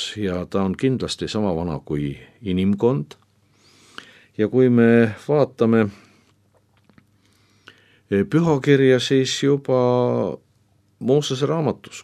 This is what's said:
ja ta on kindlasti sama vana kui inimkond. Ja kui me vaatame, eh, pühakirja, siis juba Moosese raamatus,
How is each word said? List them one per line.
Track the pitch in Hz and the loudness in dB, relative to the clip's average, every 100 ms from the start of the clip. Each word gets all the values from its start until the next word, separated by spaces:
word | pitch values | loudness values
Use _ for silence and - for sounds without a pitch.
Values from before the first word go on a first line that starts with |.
| - 104 | -10 -6
ja | 98 90 87 | -6 -6 -4
ta | 98 | -4
on | 95 90 | -2 -2
kindlasti | 135 127 85 - 82 | -2 -2 -6 -8 -6
sama | 110 104 82 | -4 -4 -4
vana | 87 71 | -4 -8
kui | - 76 71 69 - _ | -6 -6 -6 -10 -18 _
inimkond. | 104 90 95 101 117 143 151 - _ _ _ _ _ _ _ - - - _ - | -6 -2 -2 0 0 -2 -6 -16 _ _ _ _ _ _ _ -20 -20 -20 _ -4
Ja | 104 | 0
kui | 123 127 | 2 4
me | 120 117 117 113 104 - | 4 6 4 2 -2 -2
vaatame, | 147 127 - 113 113 104 - _ _ _ _ _ _ _ _ _ _ _ _ _ _ _ _ - _ _ _ _ | 0 0 0 2 2 0 -4 _ _ _ _ _ _ _ _ _ _ _ _ _ _ _ _ -20 _ _ _ _
eh, | 101 | -2
pühakirja, | 98 151 170 143 143 139 131 127 | 0 0 2 0 2 4 4 4
siis | - 135 131 - | 2 0 0 -2
juba | 139 143 139 127 123 123 123 120 98 67 _ _ _ _ _ _ | 0 0 0 0 2 2 0 -2 -4 -8 _ _ _ _ _ _
Moosese | 113 143 147 131 139 | 0 0 0 -4 -4
raamatus, | 160 147 101 - - | -2 -4 -6 -12 -20